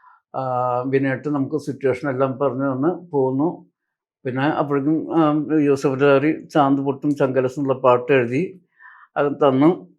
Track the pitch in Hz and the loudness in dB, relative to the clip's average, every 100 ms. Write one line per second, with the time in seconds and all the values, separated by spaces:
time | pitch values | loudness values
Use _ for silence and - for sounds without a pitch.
0 | _ _ _ 135 131 123 123 123 135 135 | _ _ _ -8 -4 -2 -2 -2 0 0
1 | 139 127 143 147 135 151 143 123 135 123 | 0 -2 -4 -4 -2 -4 -6 -4 -2 -2
2 | 147 127 135 127 139 123 139 127 156 175 | -4 -2 -2 0 -2 -2 -4 -2 -2 -4
3 | - 143 131 131 160 - - _ _ _ | -6 -2 0 0 -2 -4 -16 _ _ _
4 | _ _ 135 127 147 - 143 143 139 160 | _ _ -8 -2 -2 -2 -2 -2 0 -2
5 | - 165 151 151 135 156 143 139 147 131 | -2 0 2 0 0 0 2 2 0 2
6 | 143 139 151 - - 156 139 139 139 135 | 4 4 2 -2 -2 2 2 2 -2 -4
7 | 147 139 135 127 127 151 135 127 127 123 | -4 0 0 0 -2 -2 -4 2 4 2
8 | - 135 117 131 190 - _ _ - - | 4 2 2 -2 -4 -8 _ _ -20 -20
9 | - 156 143 139 147 131 151 185 - | -8 -2 -2 2 2 6 4 2 -6